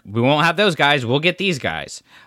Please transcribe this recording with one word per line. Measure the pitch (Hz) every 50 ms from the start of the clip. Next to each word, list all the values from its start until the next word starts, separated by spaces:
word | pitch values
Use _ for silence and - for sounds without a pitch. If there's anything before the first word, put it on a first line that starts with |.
| -
we | 98 98 117
won't | 120 131 147 151 151
have | 165 170 170
those | 214 202 156
guys. | - 147 143 147 143 120
We'll | 113 127 143
get | 151 180 165 -
these | 190 196 170 123
guys." | - 92 80 78 71 - - - - _ - - -